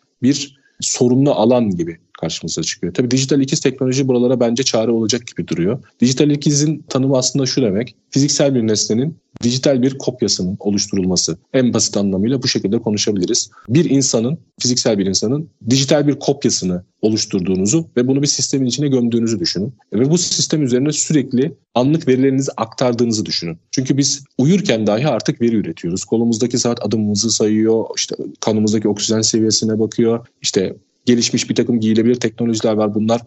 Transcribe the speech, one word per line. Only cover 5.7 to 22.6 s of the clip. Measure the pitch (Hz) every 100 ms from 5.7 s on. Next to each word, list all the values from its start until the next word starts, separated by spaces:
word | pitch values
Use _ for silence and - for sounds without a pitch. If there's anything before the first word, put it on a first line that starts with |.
| - - _
Dijital | 123 135 147
ikizin | 147 156 143 156 147 -
tanımı | 131 135 127
aslında | 127 139 131
şu | 143
demek. | 113 95 127 - _
Fiziksel | 135 143 - 143
bir | 127 110
nesnenin | 107 - 110 151 - _ -
dijital | 120 131 147 131
bir | 127 135
kopyasının | - 123 104 - 92 98
oluşturulması. | 104 101 - 98 92 90 - 82 _
En | 135 120
basit | 110 - 104
anlamıyla | 101 95 110 135
bu | 123
şekilde | 110 98 113
konuşabiliriz. | 113 104 113 101 87 - - - -
Bir | 143 165
insanın, | 139 131 120 120 165 _ -
fiziksel | 127 120 123 101
bir | 95
insanın | 92 107 147 165 _ 110
dijital | 135 135 151 147
bir | 131
kopyasını | - 139 117 - 92 90 - _
oluşturduğunuzu | 107 110 - 101 90 92 104 160 165 123
ve | 127
bunu | 139
bir | 143
sistemin | - - 139 127
içine | 147 143
gömdüğünüzü | 131 120 117 113 107
düşünün. | 92 87 113 - _
Ve | 104 139
bu | 170
sistem | - - - 160
üzerine | 131 123 147
sürekli | 143 - 151 127 120 151 - _
anlık | 117 135 160 127
verilerinizi | 127 135 135 135
aktardığınızı | -